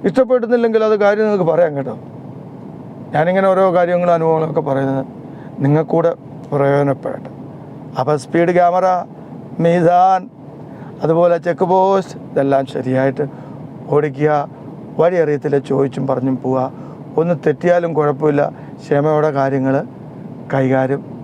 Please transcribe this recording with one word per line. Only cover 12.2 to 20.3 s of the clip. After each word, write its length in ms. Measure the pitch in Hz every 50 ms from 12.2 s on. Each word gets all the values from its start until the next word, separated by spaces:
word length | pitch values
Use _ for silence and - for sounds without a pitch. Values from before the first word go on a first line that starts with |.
| - -
ഇതെല്ലാം 320 | - 143 139 139 139 135 135 123
ശരിയായിട്ട് 520 | - 143 127 127 131 131 131 135 131 135 151 139 - - - - - - - - - - - - 139
ഓടിക്കുക. 380 | 147 151 151 135 135 147 151 151 147 147 - - - - - - - - - - -
വഴി 160 | 160 175 185 175
അറിയത്തില്ല, 360 | 160 147 151 139 - 151 143 139 131 -
ചോദിച്ചും 340 | 139 135 139 135 135 139 139 135
പറഞ്ഞും 260 | 131 123 123 135 127 123
പോവുക. 300 | - 131 131 131 127 139 - - - - - - - - - -
ഒന്ന് 140 | 160 175 175 147 -
തെറ്റിയാലും 440 | 160 147 135 - 175 175 175 170 170 160 147
കുഴപ്പമില്ല, 440 | 151 147 143 135 151 151 147 143 143 - - - - - - -
ക്ഷമയോടെ 480 | - - 147 143 143 156 156 151 151 156 139 139
കാര്യങ്ങൾ 360 | 135 135 135 135 131 135 135 139 180 - - - - - - - - -